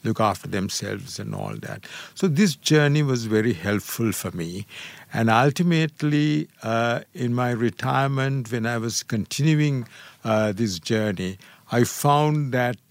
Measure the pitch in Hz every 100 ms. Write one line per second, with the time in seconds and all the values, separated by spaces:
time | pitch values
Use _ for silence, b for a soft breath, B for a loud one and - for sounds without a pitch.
0 | 110 110 107 95 - 101 95 - 101 104
1 | - - 104 101 - 107 - 104 - B
2 | B - 196 147 202 139 - 156 147 151
3 | 143 123 113 107 113 90 98 104 - -
4 | 113 - 95 90 82 90 110 B B B
5 | B - 113 113 139 139 175 165 160 -
6 | 151 147 151 151 - _ 110 113 117 123
7 | - - 123 120 123 117 117 - 131 131
8 | 139 135 135 135 110 120 113 120 113 -
9 | - 113 95 - 151 151 151 135 113 B
10 | B B 113 110 107 98 113 90 - 110
11 | 107 92 92 95 B B B 120 120 -
12 | 147 147 151 151 139 123 123 123 _